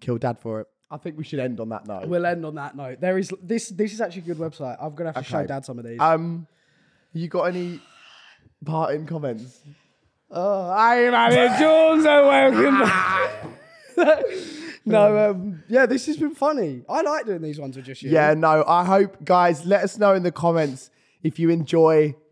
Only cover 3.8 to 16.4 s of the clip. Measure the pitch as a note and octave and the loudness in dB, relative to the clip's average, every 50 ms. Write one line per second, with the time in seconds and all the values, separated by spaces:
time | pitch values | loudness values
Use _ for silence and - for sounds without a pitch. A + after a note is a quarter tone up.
3.8 | G#3+ G#3+ G#3 G#3+ A3+ F3 E3+ F#3+ D#3+ E3+ F3 D#3 E3 D#3+ D#3 - D3 B2+ A#2+ - | -6 -4 -4 -6 -8 -8 -8 -10 -10 -10 -8 -8 -8 -10 -10 -10 -12 -12 -12 -12
4.8 | D3 D#3 D3 D3+ E3+ D#3+ D3+ B2+ C3+ - B2 G#2 G2 F#2 C#3 C3+ C3+ - A#2 A#2 | -12 -12 -10 -10 -10 -8 -8 -10 -8 -6 -6 -6 -6 -6 -8 -10 -10 -12 -14 -14
5.8 | A#2 A#2 A#2 A#2+ D#3+ D#3+ D#3+ D#3+ E3 E3+ E3 E3+ D#3+ - _ _ _ _ _ _ | -12 -10 -4 0 2 2 2 0 -2 -4 -8 -10 -12 -16 _ _ _ _ _ _
6.8 | _ _ _ _ _ _ - D#3+ E3+ E3 - F3+ D#3 F3+ F3 F3+ F3+ F3 F3 C#3+ | _ _ _ _ _ _ -10 -10 -8 -6 -4 -2 -2 -2 -2 -4 -6 -8 -10 -14
7.8 | - _ _ _ _ - - - _ _ _ _ _ _ _ - D3+ D3+ D#3 D#3+ | -18 _ _ _ _ -20 -20 -20 _ _ _ _ _ _ _ -14 -8 -6 -4 -4
8.8 | D#3+ - C#3+ D3+ D#3+ D3 E3 D#3 D3 C3 A#2 A2 B2 B2+ - _ _ C#3+ C#3+ _ | -2 -2 -4 -6 -6 -8 -10 -8 -6 -8 -8 -8 -12 -18 -20 _ _ -20 -20 _
9.8 | _ _ _ _ _ _ _ _ _ - - E3+ F3+ G3+ G3+ G3 F#3 F3 F#3 G#3 | _ _ _ _ _ _ _ _ _ -12 -8 -6 -4 -2 -2 -4 -4 -2 0 2
10.8 | A3 A#3 A#3+ B3 A#3+ B3 B3 A#3 A#3 A#3 B3 B3 B3 B3 - - D4+ D#4+ D#4 D#4+ | 4 4 4 4 4 4 4 4 4 4 4 4 4 4 4 4 4 6 6 6
11.8 | D#4+ D#4+ D#4+ D#4 D#4 D4+ D4 D4 C#4+ C#4 C#4 C4+ C4+ C4+ B3 G#3+ B3+ C#4+ C4+ C4 | 6 6 4 4 4 6 6 6 6 6 6 6 4 4 4 4 2 4 4 2
12.8 | A#3+ G#3+ G3 F#3 F#3 F#3 F#3+ F#3 F3 - - - - - - - - _ - _ | 2 2 2 0 0 0 0 -2 -2 -4 -6 -10 -14 -16 -18 -20 -20 _ -20 _
13.8 | - - - F4 D#4+ D4 D#4 C#4 - - F#4 F#4 - - D4+ D4+ D#4+ E4 - - | -18 -6 -2 2 4 4 4 2 0 -4 -6 -8 -12 -14 -16 -16 -16 -16 -16 -10
14.8 | - G#3+ G#3+ G#3+ G#3 G#3 G#3 G#3 G#3+ G#3 G3+ F#3 F#3 G#3 F3+ D3+ - - A3 C4 | -4 0 4 4 6 6 4 4 2 2 0 -2 -8 -10 -12 -12 -4 0 2 2
15.8 | C4 A3 B3+ B3+ - D#4 D4+ D4+ D#4 C#4+ E4 - | 4 2 0 -2 -4 -4 -4 -4 -4 -6 -4 -2